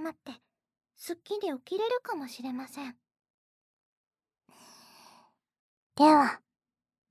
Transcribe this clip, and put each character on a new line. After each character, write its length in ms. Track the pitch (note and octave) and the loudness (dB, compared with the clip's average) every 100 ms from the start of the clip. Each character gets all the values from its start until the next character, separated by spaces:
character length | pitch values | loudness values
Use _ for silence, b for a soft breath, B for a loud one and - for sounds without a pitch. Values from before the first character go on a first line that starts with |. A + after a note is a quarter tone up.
ま 80 | D#4+ | -8
っ 40 | |
て、 280 | D#4 - B3 _ _ _ _ _ _ | -12 -18 -20 _ _ _ _ _ _
す 160 | - | -12
っ 40 | E4+ | -12
き 220 | - G#4 | -8 -6
り 120 | G4+ | -6
起 80 | C4+ | -8
き 180 | - F#4+ | -6 -4
れ 100 | A4 | 0
る 120 | B4 | -2
か 160 | - F#4 | -2 -8
も 100 | C4 | -8
し 160 | - | -10
れ 100 | B3+ | -8
ま 140 | B3+ C4 | -8 -10
せ 220 | C#4+ C4+ | -12 -12
ん。 100 | A#3+ _ _ _ _ _ _ _ _ _ _ _ _ _ _ _ b b b b b b b b b _ _ _ _ _ | -14 _ _ _ _ _ _ _ _ _ _ _ _ _ _ _ b b b b b b b b b _ _ _ _ _
で 100 | - | 4
は、 380 | D4+ D4+ B3 - - _ _ _ _ _ _ | 8 8 6 0 -12 _ _ _ _ _ _